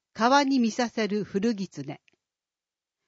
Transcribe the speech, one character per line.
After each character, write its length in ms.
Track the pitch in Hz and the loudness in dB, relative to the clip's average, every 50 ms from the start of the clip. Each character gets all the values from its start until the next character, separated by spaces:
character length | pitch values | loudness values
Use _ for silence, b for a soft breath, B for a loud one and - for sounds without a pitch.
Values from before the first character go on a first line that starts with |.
| _ _ - | _ _ -4
川 300 | - 220 240 269 285 285 | 0 2 4 4 4 4
に 140 | 269 277 262 | 4 2 2
見 140 | 233 226 | 2 2
さ 180 | 214 - 247 226 | 0 -2 -4 -4
せ 180 | - - 220 202 | -2 -2 -2 -2
る 160 | 202 208 196 | 0 -2 -4
古 300 | - - 196 190 233 240 | -2 -4 -2 0 0 -2
狐。 480 | 190 190 170 - - 139 139 143 - _ _ _ _ _ _ _ _ _ _ _ _ _ _ _ _ _ _ _ _ _ | -2 -6 -10 -10 -12 -12 -12 -12 -14 _ _ _ _ _ _ _ _ _ _ _ _ _ _ _ _ _ _ _ _ _